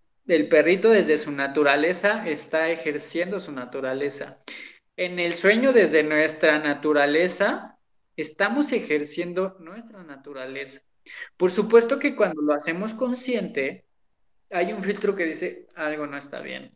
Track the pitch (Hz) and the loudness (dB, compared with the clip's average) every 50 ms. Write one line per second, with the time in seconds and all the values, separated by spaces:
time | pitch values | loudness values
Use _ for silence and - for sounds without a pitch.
0 | _ _ _ _ _ - 175 156 - - 165 151 147 156 - - - 226 220 202 | _ _ _ _ _ 2 2 4 4 6 6 6 6 6 4 4 6 6 6 6
1 | 165 156 151 147 - 151 143 139 139 139 - 156 147 143 143 147 151 175 180 - | 6 4 2 0 0 -6 -4 -4 -4 -2 0 2 4 4 4 4 2 0 0 0
2 | - 208 220 226 180 170 151 - - - - 160 160 165 170 165 165 156 143 147 | 0 0 0 0 -4 -6 -6 -6 -6 -4 -2 0 0 0 -2 -4 -4 -6 -6 -6
3 | - - - 165 175 185 208 180 - 156 143 131 123 120 - 135 131 131 131 135 | -8 -6 -4 -4 -4 -4 -6 -8 -8 -10 -12 -12 -12 -10 -8 -6 -4 -4 -4 -2
4 | 143 143 - - - - - _ - - - - - - - _ _ _ - - | -4 -6 -6 -8 -14 -14 -16 _ -18 -16 -16 -16 -16 -18 -20 _ _ _ -8 -6
5 | 180 175 180 180 175 170 170 - - 196 220 233 262 269 254 226 185 151 156 156 | -6 -6 -4 -2 -2 -2 -2 2 2 4 4 4 4 4 6 6 4 6 4 2
6 | 151 151 156 151 156 156 156 - 165 156 151 151 151 147 143 139 - 151 151 147 | 2 4 2 2 0 0 0 2 4 4 4 4 2 -2 -2 0 0 2 4 4
7 | 143 147 147 160 180 180 185 - 202 233 320 - - - _ _ _ _ _ _ | 4 4 4 2 2 0 0 0 0 0 0 -4 -8 -16 _ _ _ _ _ _
8 | _ _ - - 151 - - - 196 208 233 294 294 - 254 - - - 151 147 | _ _ -10 -10 -10 -8 -2 -2 -2 0 2 0 0 0 0 -4 -2 0 -2 -2
9 | 147 147 - 170 175 175 175 180 190 190 185 - 160 165 190 233 233 226 214 190 | -2 -4 -6 -6 -6 -4 -2 -4 -4 -4 -6 -14 -20 -18 -18 -18 -20 -20 -20 -20
10 | 175 156 139 135 - 147 139 131 131 131 135 139 139 131 - - _ _ _ _ | -20 -20 -20 -20 -18 -16 -12 -12 -12 -10 -10 -10 -10 -12 -14 -20 _ _ _ _
11 | _ - - - - - _ - 180 180 180 220 202 220 233 233 233 233 277 277 | _ -20 -16 -16 -16 -12 _ 0 0 2 2 0 0 6 6 6 6 6 -2 0
12 | - 285 277 - 208 180 160 151 147 147 147 147 - 165 165 180 208 220 220 - | 0 -2 2 2 0 0 0 -2 0 0 0 0 0 -4 -4 -4 -6 -8 -6 -4
13 | 254 240 254 247 - 254 247 214 185 - - 139 131 139 185 - _ _ _ _ | -4 -4 -4 -6 -4 -4 -4 -4 -4 -4 -4 -4 -4 -4 -6 -10 _ _ _ _
14 | _ _ _ _ _ _ _ _ _ - 190 175 180 196 214 196 185 190 196 - | _ _ _ _ _ _ _ _ _ -6 -2 -2 -2 -2 -2 -6 -4 -4 -4 -2
15 | - 196 190 190 170 160 156 - - - - - - _ - 175 156 151 151 151 | -2 -2 -2 0 -2 -4 -4 -6 -8 -8 -10 -12 -20 _ -12 -8 -6 -6 -6 -6
16 | 147 143 139 143 139 - - - - - 127 131 135 - _ | -8 -8 -10 -12 -12 -12 -12 -12 -10 -10 -12 -12 -14 -18 _